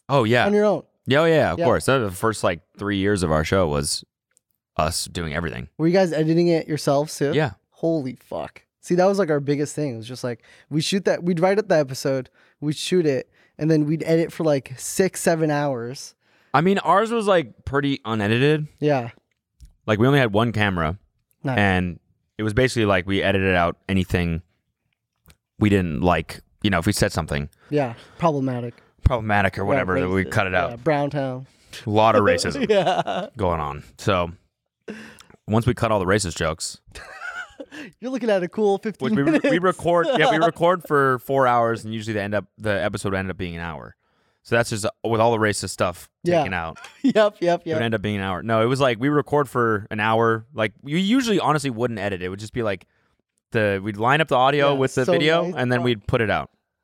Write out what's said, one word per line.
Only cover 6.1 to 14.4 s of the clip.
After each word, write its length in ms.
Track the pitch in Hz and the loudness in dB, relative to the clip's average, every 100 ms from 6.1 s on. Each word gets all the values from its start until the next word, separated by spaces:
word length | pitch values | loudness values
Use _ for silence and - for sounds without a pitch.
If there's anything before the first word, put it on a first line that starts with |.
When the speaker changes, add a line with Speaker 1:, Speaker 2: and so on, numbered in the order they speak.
Speaker 2:
editing 340 | 151 156 165 175 | 0 0 2 2
it 200 | 165 - | 0 -2
yourselves 480 | 147 - 143 151 - | -4 0 0 -2 -4
too? 140 | 139 | -2
Speaker 1:
Yeah. 180 | 135 147 - _ | 0 -2 -6 _
Speaker 2:
Holy 440 | - 165 160 131 - | -6 -2 -2 -4 -10
fuck. 480 | - 85 71 - _ _ | -12 -10 -10 -14 _ _
See, 140 | - 180 | -2 2
that 100 | 190 | 2
was, 140 | 202 | 2
like, 100 | 165 | 0
our 100 | 147 | 0
biggest 340 | 139 143 143 - | 0 -2 -2 -4
thing. 180 | 147 | -8
It 40 | 113 | -8
was 100 | 113 | -12
just, 160 | 127 | -10
like, 180 | 127 120 _ - - | -10 -10 _ -20 -6
we 120 | 147 | -4
shoot 240 | 156 196 196 | -2 -2 0
that, 180 | 160 | -2
we'd 160 | 175 170 | -2 0
write 180 | 185 202 | 2 2
up 80 | 214 | 2
the 100 | 165 | 2
episode, 520 | 135 131 143 135 123 _ _ - | 0 -4 -4 -4 -6 _ _ -8
we'd 180 | 147 - | -6 -6
shoot 280 | - 180 156 | -2 0 2
it, 240 | 135 - _ _ - | 0 -4 _ _ -4
and 120 | 151 | 2
then 160 | 156 151 | 2 2
we'd 180 | 160 | -2
edit 280 | 156 165 170 | 0 0 0
for, 120 | - | -2